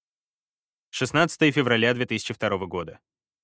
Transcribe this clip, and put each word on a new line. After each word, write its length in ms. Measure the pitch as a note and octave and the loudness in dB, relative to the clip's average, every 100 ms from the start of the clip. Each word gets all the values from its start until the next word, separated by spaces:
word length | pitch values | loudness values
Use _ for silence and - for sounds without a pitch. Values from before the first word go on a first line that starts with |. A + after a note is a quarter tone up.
| _ _ _ _ _ _ _ _ _ | _ _ _ _ _ _ _ _ _
Шестнадцатое 600 | - B2+ D3 E3+ - D#3 | -6 -2 2 2 4 2
февраля 420 | D3 B2 A2+ A#2 | 4 2 2 2
две 120 | A#2+ B2 | 0 -4
тысячи 280 | A2 - | -6 -6
второго 320 | A2+ G#2+ G2 F#2 | -6 -4 -4 -4
года. 320 | F2+ E2 - _ _ _ _ | -8 -8 -14 _ _ _ _